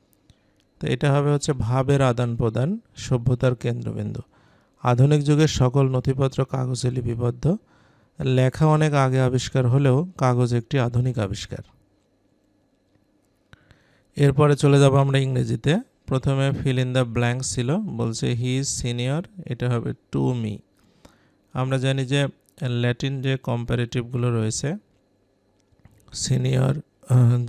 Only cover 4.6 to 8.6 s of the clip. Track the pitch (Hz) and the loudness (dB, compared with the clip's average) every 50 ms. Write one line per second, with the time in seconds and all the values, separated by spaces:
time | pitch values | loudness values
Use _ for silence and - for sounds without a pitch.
4.6 | _ _ _ _ - 123 123 120 131 143 151 147 143 147 151 147 156 147 - - | _ _ _ _ 0 0 4 4 6 6 4 4 4 2 4 4 4 2 2 2
5.6 | 127 127 123 139 135 131 131 127 123 135 131 131 139 131 - - 135 - - 131 | 0 2 2 2 2 2 0 0 -2 -2 0 0 -2 -2 0 -2 -4 -4 -4 -4
6.6 | 127 127 131 117 - 127 127 127 117 117 117 117 120 120 123 123 - 147 190 220 | -4 -4 -4 -2 -2 -2 -2 -2 -4 -4 -4 -2 -2 -4 -4 -2 -2 -2 -2 -2
7.6 | - _ _ _ _ _ _ _ _ _ _ - 143 131 127 127 127 131 - - | -4 _ _ _ _ _ _ _ _ _ _ -6 -2 0 2 2 2 2 2 2